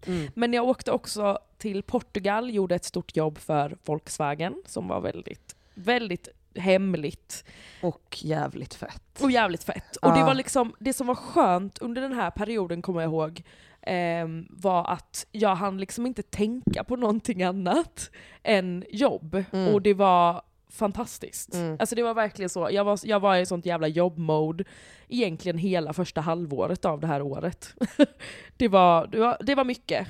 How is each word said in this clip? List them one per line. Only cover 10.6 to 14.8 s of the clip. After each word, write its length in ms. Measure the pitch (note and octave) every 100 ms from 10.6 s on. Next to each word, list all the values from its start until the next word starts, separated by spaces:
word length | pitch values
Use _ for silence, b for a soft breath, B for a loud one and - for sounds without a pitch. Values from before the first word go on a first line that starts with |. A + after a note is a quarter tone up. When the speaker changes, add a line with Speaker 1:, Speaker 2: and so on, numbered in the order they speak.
| A#3 -
Speaker 2:
det 140 | A3
som 140 | B3+ B3
var 80 |
skönt 640 | A#3+ - E4+ A3+ F3+ G3 -
under 240 | A#3 A#3
den 100 | C4+
här 180 | B3 F3
perioden, 520 | - G#3 A3+ F3+ E3+
kommer 180 | F#3 E3+
jag 100 | D#3+
ihåg, 320 | D#3+ D#3 E3+ b b b b
ehm, 640 | - F3+ E3+ E3+ E3 E3 -
var 340 | - F#3+ F3